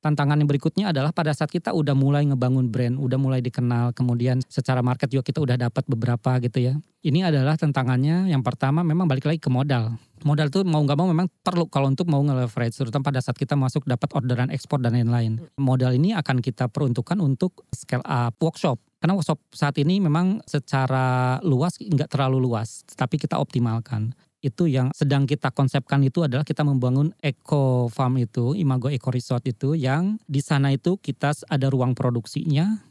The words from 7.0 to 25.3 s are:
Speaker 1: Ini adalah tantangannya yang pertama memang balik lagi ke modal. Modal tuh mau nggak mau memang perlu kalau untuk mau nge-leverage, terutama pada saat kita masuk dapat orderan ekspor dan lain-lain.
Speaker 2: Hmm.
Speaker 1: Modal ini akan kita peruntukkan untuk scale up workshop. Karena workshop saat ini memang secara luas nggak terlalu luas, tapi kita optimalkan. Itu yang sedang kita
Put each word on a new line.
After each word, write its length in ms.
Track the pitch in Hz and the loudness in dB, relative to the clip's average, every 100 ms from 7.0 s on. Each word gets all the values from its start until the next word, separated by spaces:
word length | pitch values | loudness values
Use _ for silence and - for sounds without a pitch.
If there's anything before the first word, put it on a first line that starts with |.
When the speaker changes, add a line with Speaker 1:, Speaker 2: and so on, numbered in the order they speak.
Speaker 1:
Ini 320 | 165 143 185 | 0 2 2
adalah 240 | 147 131 156 | 2 2 2
tantangannya 720 | 147 135 127 127 143 170 190 | 0 0 0 2 2 2 2
yang 160 | 143 123 | 2 0
pertama 400 | 117 135 151 175 | 0 0 2 2
memang 240 | 160 180 | 2 2
balik 160 | 131 147 | 0 0
lagi 160 | 160 | -2
ke 80 | - | 0
modal. 480 | 123 143 127 113 117 _ _ | 0 2 0 0 -6 _ _
Modal 320 | 143 147 151 | 0 2 2
tuh 80 | 185 | 0
mau 240 | 190 156 143 | 2 2 2
nggak 80 | |
mau 160 | 143 185 | 2 2
memang 160 | 160 185 _ | 2 0 _
perlu 240 | - 180 160 | -2 0 0
kalau 240 | 139 139 | 0 0
untuk 160 | 135 175 | 0 2
mau 160 | 143 | 2
nge-leverage, 560 | 143 131 123 107 117 - | 2 0 -2 -2 -4 -2
terutama 320 | 120 123 135 | -4 -2 -2
pada 80 | 135 | -2
saat 160 | 127 | -2
kita 240 | 120 - 143 | -4 -2 0
masuk 240 | 131 147 139 | 0 -2 -2
dapat 240 | 120 - | -2 -2
orderan 400 | - 123 120 123 | -2 -2 0 -2
ekspor 240 | 123 - 143 | -4 -4 -2
dan 160 | 120 | 2
lain-lain. 480 | 120 117 120 113 113 | 2 2 2 0 -2
Speaker 2:
Hmm. 80 | 165 - | -6 -2
Speaker 1:
Modal 400 | 135 127 127 127 | 2 2 2 4
ini 160 | 175 | 2
akan 240 | 214 - 127 | 0 0 0
kita 320 | 120 - 123 | -2 -2 -4
peruntukkan 480 | - 143 120 - 196 | 0 0 0 -2 0
untuk 480 | 156 131 185 - _ | 0 2 -2 -4 _
scale 320 | - - 123 - | -16 -6 -6 -2
up 320 | 127 120 - | -2 -2 0
workshop. 400 | 160 - 165 120 _ _ | -4 0 -2 -2 _ _
Karena 160 | 165 196 | 0 0
workshop 240 | 160 156 _ - | 0 -4 _ -4
saat 160 | 147 139 | -2 0
ini 160 | 147 185 | 0 2
memang 400 | 180 151 185 214 - | 2 2 2 -2 -4
secara 960 | 147 - 135 131 131 131 127 127 131 | -6 -2 -2 0 0 2 2 0 0
luas 400 | 185 127 170 - | 0 2 0 -4
nggak 320 | 214 147 - | -2 -2 0
terlalu 320 | 139 131 131 127 | 0 0 2 0
luas, 400 | 113 110 - - | -2 -4 -10 -20
tapi 240 | - 127 151 | -6 -2 -2
kita 240 | - - | -2 -2
optimalkan. 720 | 139 131 117 113 113 117 110 - _ _ 139 | -2 0 0 -2 -4 -6 -6 -8 _ _ -8
Itu 240 | - 170 | 0 0
yang 240 | 131 127 | 2 0
sedang 320 | - 143 139 | 0 0 2
kita 240 | 135 | 0